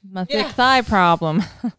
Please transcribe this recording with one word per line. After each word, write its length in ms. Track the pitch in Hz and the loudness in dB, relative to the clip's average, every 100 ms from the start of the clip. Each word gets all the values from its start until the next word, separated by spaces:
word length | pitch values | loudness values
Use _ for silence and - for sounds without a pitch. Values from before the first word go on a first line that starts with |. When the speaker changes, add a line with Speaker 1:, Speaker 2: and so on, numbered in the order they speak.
| 190 | -14
Speaker 1:
My 140 | 185 185 | -10 -6
thick 220 | 285 294 | -4 -4
Speaker 2:
Yeah. 40 | |
Speaker 1:
thigh 300 | - 254 262 | 0 2 2
problem. 600 | 233 202 175 165 160 170 170 - | 2 2 4 2 0 -2 -4 -8
<laughs> 100 | 233 | -10